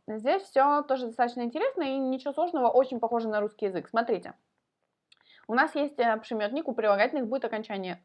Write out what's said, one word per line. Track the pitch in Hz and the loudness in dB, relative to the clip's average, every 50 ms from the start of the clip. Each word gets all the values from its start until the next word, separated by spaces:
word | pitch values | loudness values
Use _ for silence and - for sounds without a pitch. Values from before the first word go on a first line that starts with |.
| - - | -12 -10
Здесь | 214 220 214 269 349 392 381 | -10 -4 0 0 0 0 -2
всё | - - 269 269 285 294 294 285 | 0 2 4 4 6 4 2 2
тоже | 285 262 262 254 | 0 -2 -2 -2
достаточно | 226 233 - 240 240 240 247 240 | -6 -2 0 -2 -2 0 -4 -6
интересно | 233 240 311 440 539 523 370 302 | -4 -2 0 -2 -2 0 -2 -2
и | 269 269 269 | -2 -2 -2
ничего | 269 262 262 262 262 285 269 | -2 -2 -2 -4 -4 -6 -2
сложного, | 302 330 349 339 285 247 233 | -2 -2 0 0 2 2 4
очень | - 247 269 254 262 226 | 6 4 4 4 0 -4
похоже | 233 226 240 233 226 220 | -2 0 0 0 -2 0
на | 214 208 | -2 -2
русский | 208 214 - - 214 | -2 -4 -4 -4 -4
язык. | 196 185 170 - - | -2 -2 -4 -6 -2
Смотрите. | - 226 233 247 220 175 - - - _ _ _ _ _ _ _ _ _ _ _ _ _ _ _ _ _ _ _ _ _ _ - | -2 0 0 0 -2 -4 -4 -10 -16 _ _ _ _ _ _ _ _ _ _ _ _ _ _ _ _ _ _ _ _ _ _ -2
У | 220 | 2
нас | 254 294 302 - | 2 2 2 2
есть, | 294 294 285 294 - | -2 -2 -2 0 2
э, | 240 233 220 220 | 2 2 2 0
przymiotnik, | 220 - 233 214 208 214 247 302 330 | -2 -6 -4 -2 -2 -2 -2 -4 -4
у | 285 226 | -4 -4
прилагательных | - 214 214 202 196 220 262 277 285 247 214 | 0 2 4 4 4 4 2 2 -2 -4 -2
будет | 254 269 233 | -4 -4 -4
окончание | 214 226 214 220 - 208 196 190 185 180 - | -4 -4 -6 -6 -6 -8 -6 -6 -6 -8 -6